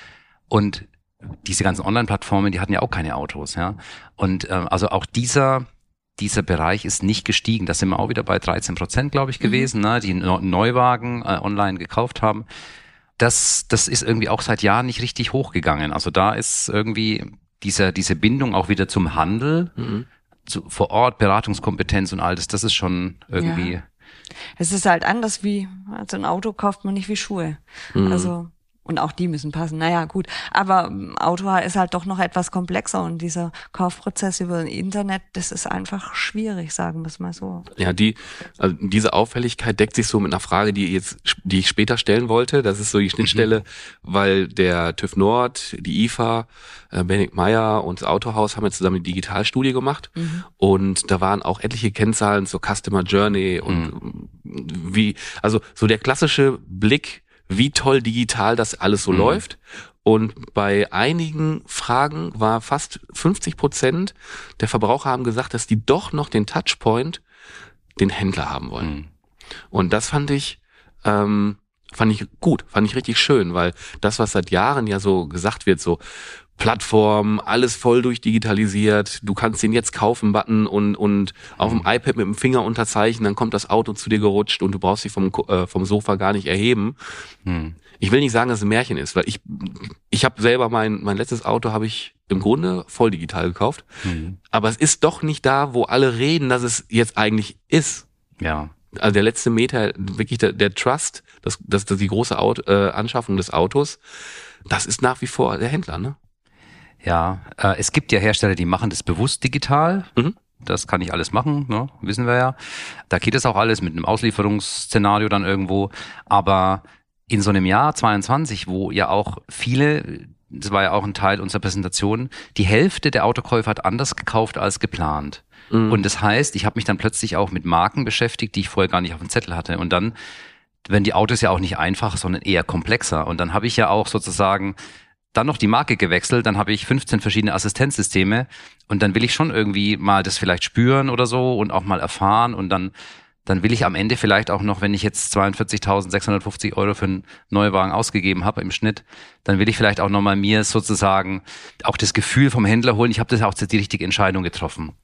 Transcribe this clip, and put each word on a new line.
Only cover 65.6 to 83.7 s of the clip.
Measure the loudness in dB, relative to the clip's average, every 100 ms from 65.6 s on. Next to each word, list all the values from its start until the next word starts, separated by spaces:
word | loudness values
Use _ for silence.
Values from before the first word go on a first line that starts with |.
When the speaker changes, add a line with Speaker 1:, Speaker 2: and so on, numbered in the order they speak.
| 0
Speaker 2:
die | 0
doch | 4 2 0
noch | -6 -2
den | 0 0
Touchpoint, | -2 -2 0 2 2 0 -8 _ _ -20 -20 -20 _ _ 0
den | 0
Händler | 0 -2 -2 -4
haben | -6 -8
wollen. | -8 -6
Speaker 1:
Mhm. | -8 -12 _ _ _ -20 -20 -6
Speaker 2:
Und | -2 2
das | 0 0
fand | -2 0
ich, | -2 -4 -12 _ _ _ -6
ähm, | 0 2 2 2 0 -4 _ _ _
fand | 0 2
ich | 2 -4 -2
gut, | 0 0 0
fand | 0 0
ich |
richtig | 0 -2 0
schön, | 4 4 2
weil | 0 0 -2 -14 -2
das, | -2 0
was | 0
seit | 0 2
Jahren | 2 2 2 0
ja | 0
so | 2 0 0
gesagt | -4 -4 0 0
wird, | 2
so | 2 -2 -4 -18 -18 -18 -16 -2
Plattform, | 0 0 2 4 6 4 2 0
alles | 0 0 0
voll | 2 4 4
durchdigitalisiert, | 4 0 0 2 2 2 2 2 4 4 0 -6
du | -6
kannst | -2 -2 0
den | 2
Jetzt | 2 0
kaufen | 0 0 2 2
Button | 2 2 2 2
und, | 2 0
und | 2 2 2 0 -6 -10 -2
auf | 0
dem | 0
Speaker 1:
Mhm. | 0
Speaker 2:
iPad | 0 0
mit | 0
dem | -2
Finger | 0 2 2
unterzeichnen, | 0 -2 0 2 2 2
dann | 0
kommt | 0 0
das | -2
Auto | 0